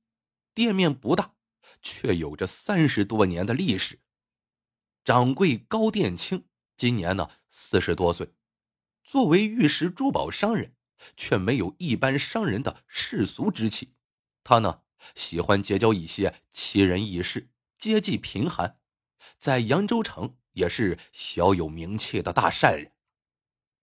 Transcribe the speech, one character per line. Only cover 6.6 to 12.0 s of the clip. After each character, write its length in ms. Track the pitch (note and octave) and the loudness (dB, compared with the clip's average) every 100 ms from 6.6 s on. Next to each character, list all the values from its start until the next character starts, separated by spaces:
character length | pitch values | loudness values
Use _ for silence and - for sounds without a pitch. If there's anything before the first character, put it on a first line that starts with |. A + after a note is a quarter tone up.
| _ - | _ -2
今 180 | A#2+ A#2 | 0 0
年 200 | E2+ F#2+ | 0 -2
呢， 140 | D#2 _ _ | -4 _ _
四 320 | - - F#2+ | -16 -2 0
十 140 | - | 0
多 180 | E2+ F2 | 0 2
岁， 220 | E2+ D#2+ _ _ _ _ _ _ _ | 0 -6 _ _ _ _ _ _ _
作 260 | _ C4+ F#3 | _ 0 4
为 180 | F3+ G#3+ | 4 2
玉 200 | A#3 D3 | 2 2
石 220 | - E3+ | 2 -4
珠 220 | - C4+ | -2 -2
宝 180 | - D3+ | -2 -2
商 240 | - G#3 | -2 -2
人， 200 | G#3 - _ _ _ - - | -2 -4 _ _ _ -20 -10
却 220 | - A2+ | -2 0
没 180 | F#2+ C3 | 0 0
有 180 | F2 - | -2 -4
一 180 | F3 | -4
般 220 | G2+ | 0